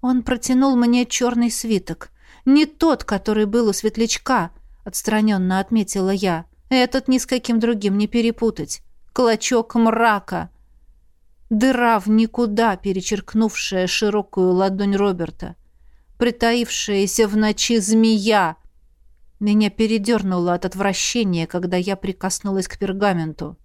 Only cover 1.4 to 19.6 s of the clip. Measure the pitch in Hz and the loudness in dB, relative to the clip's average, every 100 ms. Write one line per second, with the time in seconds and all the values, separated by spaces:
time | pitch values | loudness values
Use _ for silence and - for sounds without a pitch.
1.4 | 240 - 226 208 - 240 - _ - - | 0 -2 -2 -2 -2 -12 -12 _ -20 -6
2.4 | - 277 302 - 320 285 - 202 208 214 | 2 4 4 2 2 2 -2 -4 -2 0
3.4 | 214 226 226 196 214 214 226 - - 254 | 2 2 2 0 -2 -2 -2 -2 0 0
4.4 | 170 - - - - - - 214 214 202 | 0 -8 -20 -18 -12 -8 -2 2 2 2
5.4 | 185 190 196 226 196 196 185 196 190 165 | 0 0 0 -2 -2 -2 -2 0 0 -2
6.4 | 170 _ _ 262 247 269 262 262 - 254 | -6 _ _ 0 2 0 0 0 0 -4
7.4 | 240 233 226 226 202 196 208 233 233 226 | 0 0 2 0 0 0 0 0 0 0
8.4 | 226 214 147 - - - - - 247 220 | -2 -2 -10 -12 -16 -20 -12 0 2 2
9.4 | - 247 226 233 226 220 233 208 - 175 | 0 0 0 2 2 4 2 2 -2 -8
10.4 | 165 _ _ _ _ - _ _ _ _ | -8 _ _ _ _ -20 _ _ _ _
11.4 | - 214 254 254 240 226 190 214 226 - | -4 0 2 2 2 2 2 2 2 0
12.4 | 240 208 226 185 202 185 185 208 - 214 | -2 2 0 0 -4 -4 -4 -6 -4 -2
13.4 | 220 - - 190 180 - 214 208 202 - | -2 -2 -6 -2 -2 -2 0 -2 -4 0
14.4 | 185 180 190 190 202 196 202 185 170 - | 2 2 0 0 -2 0 0 -2 -6 -10
15.4 | 175 170 _ _ - - _ - 240 240 | -16 -16 _ _ -20 -20 _ -2 -2 0
16.4 | 233 240 226 - - 202 196 - 220 214 | 0 0 -2 -4 -4 -2 0 2 0 2
17.4 | 214 208 - 233 196 220 226 220 202 214 | 0 0 0 0 2 2 4 2 2 2
18.4 | 175 156 - _ _ _ - - - _ | 0 -4 -18 _ _ _ -20 -20 -20 _
19.4 | 208 208 | 0 2